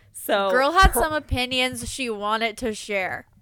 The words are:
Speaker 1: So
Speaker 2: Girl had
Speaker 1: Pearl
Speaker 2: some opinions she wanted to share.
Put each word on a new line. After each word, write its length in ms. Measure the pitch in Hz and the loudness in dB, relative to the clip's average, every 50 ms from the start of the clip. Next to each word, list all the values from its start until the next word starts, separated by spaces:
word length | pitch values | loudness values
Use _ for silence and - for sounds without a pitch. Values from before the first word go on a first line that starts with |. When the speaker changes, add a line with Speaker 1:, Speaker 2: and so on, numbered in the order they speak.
| - _ - | -20 _ -18
Speaker 1:
So 380 | - - - 233 202 196 294 | -10 -4 0 0 2 2 2
Speaker 2:
Girl 220 | 277 254 269 285 330 | 4 4 4 4 6
had 180 | 370 392 381 381 | 6 6 6 6
Speaker 1:
Pearl 80 | 240 | 4
Speaker 2:
some 120 | 320 311 311 | 0 0 0
opinions 760 | 302 285 - 269 254 247 247 262 254 254 254 254 233 240 - | -2 -4 -2 -2 -2 -2 -2 0 0 -2 -2 -2 -6 -10 -10
she 220 | - - 262 233 | -6 -6 -4 -4
wanted 460 | 214 202 208 208 220 220 226 226 214 - | -4 -4 -4 -2 -2 0 -2 -2 -4 -4
to 180 | 254 226 214 | -6 -6 -6
share. 500 | - - - 208 196 185 160 127 139 - _ _ - | -6 -6 -4 -2 -2 -2 -2 -6 -8 -10 _ _ -20